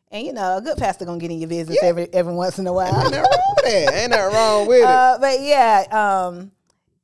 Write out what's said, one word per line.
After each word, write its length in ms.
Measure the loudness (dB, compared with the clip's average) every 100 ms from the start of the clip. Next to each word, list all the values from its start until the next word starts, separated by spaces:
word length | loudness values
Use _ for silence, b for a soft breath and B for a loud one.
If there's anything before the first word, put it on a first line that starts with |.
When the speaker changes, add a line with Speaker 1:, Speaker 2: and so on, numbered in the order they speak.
| _
Speaker 1:
And, 140 | -12 -10
you 80 |
know, 240 | -6 -4 -4
a 40 |
good 160 | -4 -4
pastor 280 | -4 -6 -8
gonna 140 | -10
get 100 | -10
in 80 | -10
your 100 | -8
business 280 | -8 -4 0
Speaker 2:
Yeah. 80 | 0
Speaker 1:
every, 220 | 0 -2
every 200 | -2 -2
once 240 | -4 -6 -6
in 80 | -4
a 80 |
while. 140 | -2 -2
Speaker 2:
Ain't 240 | 0 -2
nothing 80 | 0
wrong 340 | 2 2 0 0
with 100 | 0
that. 280 | 0 0 0
Ain't 140 | 0
nothing 240 | -2 0 0
wrong 320 | 2 2 4
with 120 | 4
it. 40 | 6
Speaker 1:
Uh, 300 | 6 4 2
but 200 | 0 -2
yeah, 440 | 0 2 4 4 2
um, 600 | 0 0 0 -4 -8 -16 _ _ _ _ _